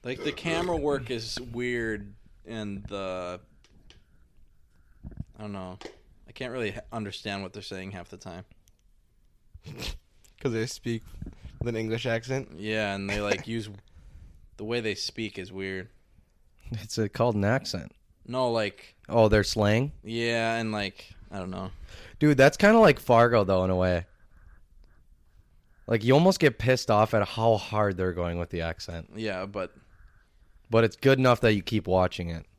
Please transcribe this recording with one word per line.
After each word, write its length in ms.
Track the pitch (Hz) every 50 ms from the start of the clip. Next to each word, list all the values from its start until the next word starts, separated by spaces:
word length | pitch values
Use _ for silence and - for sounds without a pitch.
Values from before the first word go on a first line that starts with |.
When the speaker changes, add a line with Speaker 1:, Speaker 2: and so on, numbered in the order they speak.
| -
Speaker 1:
Like, 200 | 120 131 - -
the 80 | 143
camera 460 | 143 - - 170 165 165 180 180 170 160
work 320 | 143 147 143 135 127 113
is 300 | 127 117 113 110 - - 127 123
weird, 640 | 117 120 123 123 120 120 117 113 110 104 101 101 98 - - - - _ -
and 380 | - 113 110 107 104 101 98 101
the, 540 | - 101 98 95 95 92 92 90 90 90 92 - _ _ _ _ _ _ - _ - - - _ _ _ _ - _ _ - - _ _ _ - _ _ _ _ _ - _ - - - - - _ - -
I 40 |
don't 100 | 107 104
know. 280 | 101 98 92 92 90 95 - - - - _ _ - _ _ -
I 40 |
can't 220 | 101 - 131 123 120
really 160 | 131 117 104
h-, 100 | 92 - - -
understand 500 | - 117 107 98 98 - - 104 98 98
what 120 | 98 92 -
they're 100 | 104 98
saying 280 | - 101 92 95 95
half 180 | 95 90 87 -
the 80 | - 92
time. 280 | - 95 85 87 92 _ - _ _ _ _ _ _ _ _ _ _ _ _ _ _ _ _ _ _ _ _ - _
Speaker 2:
<laughs> 0 | - - - - - - - _ _ _ _ _ _ _ _
'Cause 100 | - 135 113
they 120 | 110 113 123
speak 340 | - - - 123 117 113 - - - - - - - - - - - -
with 100 | - 120
an 60 | 117
English 300 | 110 113 110 110 113 117
accent? 440 | 127 113 117 113 123 131 135 131 - 73
Speaker 1:
Yeah, 380 | 80 101 107 107 107 107 101 98
and 160 | 98 98 98
they, 100 | 101 104
like, 280 | 104 101 101 98 - 110
Speaker 2:
<laughs> 0 |
Speaker 1:
use, 200 | 113 113 107 107 101 95 _ - _ - - - - - - - - - - - _ -
the 60 | 101
way 160 | 107 117 120
they 140 | 113 110 98
speak 460 | - - - - - 113 104 - -
is 120 | 90 101
weird. 380 | - 95 95 95 95 95 95 110 _ _ _ _ _ _ _ _ _ _ _ _ _ _ - -
Speaker 3:
It's, 280 | - 110 110 110 - -
uh, 80 | 110 101
called 240 | _ - 117 123 110
an 100 | 104 101
accent. 460 | 101 120 135 - - - 90 - - _ _ _ _ _ _ - -
Speaker 1:
No, 240 | 120 127 131 123
like 440 | 117 113 107 101 - - - - _ _ _ -
Speaker 3:
Oh, 180 | - 117 110 107
their 160 | 104 107 101
slang? 480 | - - 110 104 101 107 113 131 147 - - -
Speaker 1:
Yeah, 520 | 107 113 117 117 117 117 117 113 113 113
and, 160 | 117 113 110
like, 380 | 107 107 101 98 - - - - - - - -
I 60 | - 98
don't 120 | 92 92
know. 200 | 92 92 92 92 - - - - - - - - - -
Speaker 3:
Dude, 180 | - 151 147 127
that's 200 | 135 135 - -
kinda 220 | - 202 220 226
like 200 | 220 180 139 -
Fargo, 440 | - - 120 113 120 120 117 113 101
though, 200 | 92 98 92 92
in 60 | 92
a 60 | 92
way. 300 | 90 90 92 90 87 87 _ _ _ - - - - - - - - - _ _ - - - _ _ _ _ - _ _ _ _ - _ _ _ _ _ _ _ _ - -
Like, 160 | 117 113 104
you 100 | 120 127
almost 260 | 143 170 190 185 -
get 180 | 160 143 117 -
pissed 320 | 110 123 127 127 - -
off 240 | 113 104 107 - -
at 140 | 110 101 -
how 300 | - - 113 117 113 104
hard 400 | - - 107 107 107 101 95 90
they're 160 | 92 92 87
going 260 | 87 87 85 85 87
with 100 | 87 -
the 120 | - 85
accent. 500 | 82 82 82 - - - 85 82 82 - -
Speaker 1:
Yeah, 300 | 110 110 110 95 92 95
but 280 | 101 101 104 92 87 _ - _ _ _ _ - - _ _ _ _ _ _ _ _ _ _ _ _
Speaker 3:
But 140 | 113 113 117
it's 120 | 110 -
good 240 | _ - 135 135 131
enough 220 | 131 127 120 -
that 120 | - 113 107
you 80 | 101
keep 260 | 90 - 117 107 90 -
watching 420 | 92 92 92 90 - - 87 85
it. 160 | 82 82 73 _ _